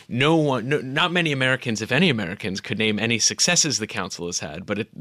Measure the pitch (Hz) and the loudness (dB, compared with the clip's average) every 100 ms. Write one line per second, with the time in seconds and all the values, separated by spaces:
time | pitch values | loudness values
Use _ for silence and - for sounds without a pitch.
0 | - 120 143 165 147 127 117 143 131 143 | -6 0 4 4 4 0 0 -2 -2 0
1 | 175 180 165 135 131 131 131 107 110 123 | 0 2 0 2 2 2 0 -2 0 2
2 | 185 117 87 98 104 95 - 101 110 107 | 4 2 -2 -6 -6 -6 -4 0 0 2
3 | 113 113 - 104 - 175 160 113 107 110 | 0 2 0 2 2 2 2 0 -4 -4
4 | 90 - 85 87 78 76 98 101 110 - | -6 -6 -6 -6 -8 -10 -6 -6 -6 -4